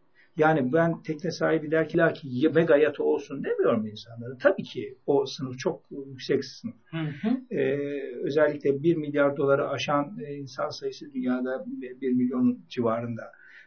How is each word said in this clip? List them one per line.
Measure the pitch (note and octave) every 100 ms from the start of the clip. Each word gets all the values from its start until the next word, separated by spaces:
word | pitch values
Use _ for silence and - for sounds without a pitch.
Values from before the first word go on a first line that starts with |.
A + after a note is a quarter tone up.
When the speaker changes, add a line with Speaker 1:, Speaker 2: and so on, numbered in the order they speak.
| _ _ _ -
Speaker 1:
Yani | D3+ D#3 B2+
ben | D#3+ E3 E3
tekne | - D3+ F3
sahibi | - D#3+ D#3+ D3+
derken | D#3+ D#3 E3
illa | D#3+
ki | - C#3
ya-, | B2 D3+
mega | C#3+ E3 C#3+
yatı | D3+ D3
olsun | D3+ D3+ - C#3+
demiyorum | G3 A#4+ G3+ B2 G#3+
insanlara. | - - A#2 A#2+ B2+
Tabii | F#3+ F#3+
ki | A2+ B2+ G#2 - -
o | C#3 C3
sınıf | - C3 B2+
çok | F3+ - - C#3+ C3+
yüksek | B2+ - C3+ -
sınıf. | - B2 - _
Speaker 2:
Hı | D#3+
hı. | D#3 - A3 C4 - F3+
Speaker 1:
Ee, | C3+ C#3+ C#3+ C#3+ C3+ B2
özellikle | - D3 D3+ D3 D3 C#3
bir | E3 D#3+
milyar | D3 C#3+ C#3+ C#3+
doları | C#3 C#3 C#3+
aşan, | C3+ - C#3+ C#3+ - D3
e, | C#3+
insan | C3 - D3
sayısı | - C3+ - -
dünyada | C3+ B2+ B2+ B2+ C3 B2 C3+ B2 B2+
bir | C3+
milyon | B2+ B2 B2+ B2 B2 -
civarında. | B2+ A2+ A#2 A#2+ A2+ - - - -